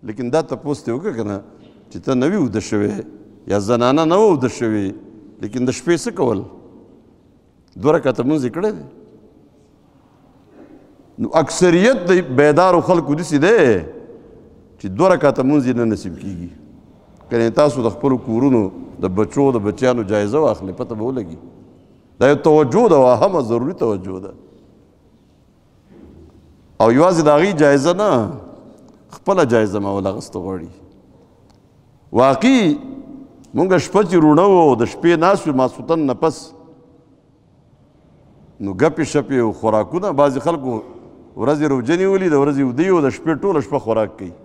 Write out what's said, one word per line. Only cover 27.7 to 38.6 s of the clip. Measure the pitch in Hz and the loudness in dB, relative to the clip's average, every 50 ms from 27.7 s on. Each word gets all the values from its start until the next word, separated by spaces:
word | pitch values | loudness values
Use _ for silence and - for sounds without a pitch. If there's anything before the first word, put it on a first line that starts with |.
| 139 143 131 165 175 | 4 4 2 0 0
نه، | 180 214 208 165 123 110 95 78 113 95 - - - - - - - - - - _ _ _ - | 0 0 0 0 0 -2 -2 -6 -12 -16 -20 -20 -20 -20 -20 -20 -20 -20 -20 -20 _ _ _ -20
خپله | - _ - 196 185 165 | -14 _ -2 0 0 2
جایزه | 123 120 113 110 104 90 104 | 2 2 2 2 0 -2 -4
ما | 98 98 98 | -4 -4 -4
ول | 98 92 98 | -4 -4 -4
اخیسته | 95 113 - - - 92 | -6 -6 -12 -12 -12 -10
غواړي. | 87 95 95 90 80 87 87 - - - _ _ _ _ _ _ _ _ _ _ _ _ _ _ _ _ _ _ _ _ _ _ _ _ | -10 -8 -10 -10 -12 -14 -20 -20 -20 -20 _ _ _ _ _ _ _ _ _ _ _ _ _ _ _ _ _ _ _ _ _ _ _ _
واقعي | - 110 123 135 135 131 - 254 269 254 214 165 147 - - - - - - - - - - - - - - - - | 2 4 4 4 4 4 4 4 4 4 4 2 0 -2 -6 -14 -18 -18 -18 -20 -20 -20 -20 -20 -20 -20 -20 -8 -4
موږ | 117 160 190 180 175 | -2 0 2 2 0
شپه | - - - 196 214 | 0 0 0 0 0
چې | 170 185 175 156 | 4 2 4 6
روڼه | 151 151 151 185 202 | 6 6 6 6 6
وو، | 196 180 170 151 127 | 6 6 6 4 4
د | 113 117 113 | 2 0 -4
شپې | - - - 170 170 160 160 | -4 -2 2 2 2 4 4
ناست | 185 202 196 - 156 | 2 2 2 0 -2
وو، | 143 | 0
ماسخوتن | 131 131 123 - - 120 - 165 165 156 | 0 0 -2 -2 -8 -4 -4 -2 -2 0
نه | 135 123 | -2 -2
پس، | - - 160 - - - - - - - - - _ _ _ _ _ _ _ _ _ _ _ _ _ _ _ _ _ _ _ _ _ _ _ _ _ _ _ _ _ _ _ _ _ - - _ | -2 -2 -2 -2 -4 -14 -20 -20 -20 -20 -20 -20 _ _ _ _ _ _ _ _ _ _ _ _ _ _ _ _ _ _ _ _ _ _ _ _ _ _ _ _ _ _ _ _ _ -20 -20 _
نو | _ | _